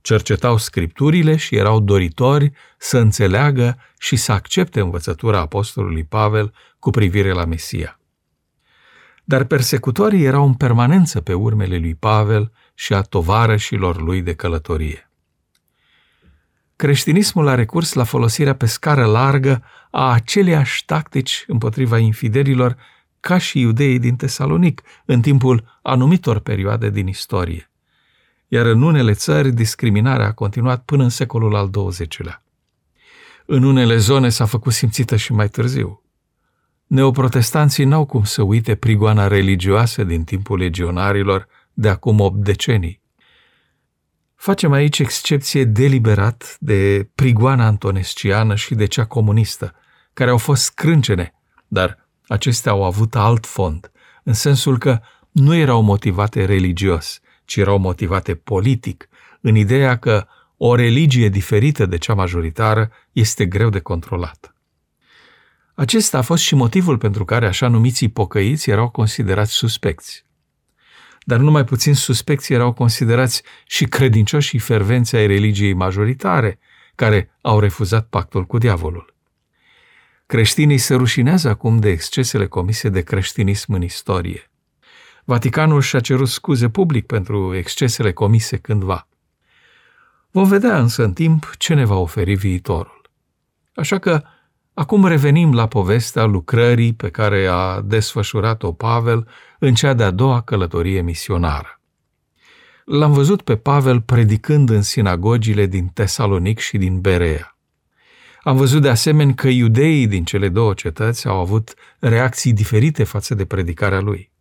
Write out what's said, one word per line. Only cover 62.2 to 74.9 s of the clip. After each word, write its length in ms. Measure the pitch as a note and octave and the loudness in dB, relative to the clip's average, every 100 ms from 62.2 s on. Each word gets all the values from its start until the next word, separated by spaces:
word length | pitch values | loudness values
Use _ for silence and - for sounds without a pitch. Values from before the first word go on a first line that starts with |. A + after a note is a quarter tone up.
| F#2 F2 E2 D#2 A2 G#2+ A2 _ _ | -2 -2 -6 -2 0 0 -2 _ _
este 340 | - G#2+ - G2 | -2 -2 0 -2
greu 220 | G2 A2+ | 0 0
de 120 | G2+ | -2
controlat. 720 | - F2 - F2+ F2 - - _ _ _ _ _ _ _ _ _ _ _ _ | -4 -8 -6 -8 -8 -12 -20 _ _ _ _ _ _ _ _ _ _ _ _
Acesta 440 | - C3 A3+ G#3 - | -6 -2 0 0 -2
a 40 | |
fost 200 | A#2 E3+ | 0 0
și 120 | - | 0
motivul 440 | D3 A#2 F#3+ F3+ B2+ | 2 2 0 0 0
pentru 260 | A2 G2+ | -2 -4
care 220 | F#2+ A2+ A#2 | -2 0 0
așa 220 | F2+ B2+ | 0 0
numiții 400 | A#2 A2+ B2 A#2 | 2 2 2 -2
pocăiți 600 | - G2 G#2+ G2 D3+ - | -2 -4 0 -2 -2 -2
erau 180 | G#2 A#2 | 0 -2
considerați 640 | - G#2+ - G#2 F#2+ G#2+ | -2 -2 -2 -4 -2 -2
suspecți. 720 | - A#2 - G#2+ D#2 - - _ _ _ _ _ _ _ - - _ | -2 -4 -4 -6 -6 -12 -20 _ _ _ _ _ _ _ -20 -20 _
Dar 140 | - A#2+ | -2 2
nu 120 | C#3+ | 4
mai 140 | D3+ | 4
puțin 300 | B2 B2 - | 2 0 2
suspecți 580 | C#3 - B2 - C#3+ - | 0 2 -2 0 -4 0
erau 200 | B2 B2 | 0 0
considerați 720 | A#2+ A#2+ A2+ A#2 A#2+ B2+ - - - _ | 0 0 0 0 2 0 -2 -10 -20 _
și 180 | - | -4
credincioșii 760 | B2 - C3+ A2 G#2 D3 C#3+ A#2+ | -2 2 2 4 2 0 -2 -4
fervenți 580 | - A2+ G2 | -2 0 2